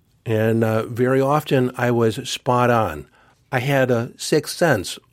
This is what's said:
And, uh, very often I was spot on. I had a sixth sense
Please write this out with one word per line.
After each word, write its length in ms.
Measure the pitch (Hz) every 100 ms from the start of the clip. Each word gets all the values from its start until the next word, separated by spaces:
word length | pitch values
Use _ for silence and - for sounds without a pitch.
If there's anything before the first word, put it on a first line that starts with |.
| _ _
And, 400 | - 110 110 113
uh, 220 | 113 110 110
very 360 | 117 123 135
often 500 | 135 151 - 139 127 123
I 140 | 123
was 400 | 120 113 110 127
spot 400 | - - 123 123
on. 380 | 120 104 76 - _ _ _ _
I 80 | 131
had 300 | 127 139 127
a 220 | 117 123 -
sixth 400 | - 160 - -
sense 440 | 202 113 85 - -